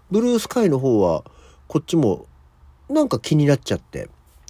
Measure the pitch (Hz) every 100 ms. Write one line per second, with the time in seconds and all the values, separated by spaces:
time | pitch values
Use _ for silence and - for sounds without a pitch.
0 | _ 190 240 233 - - 208 135 135 113
1 | 92 78 - - - - _ 156 - 170
2 | 127 92 - - _ _ - _ - 302
3 | 294 123 - 156 147 139 - 95 - -
4 | - - _ _ -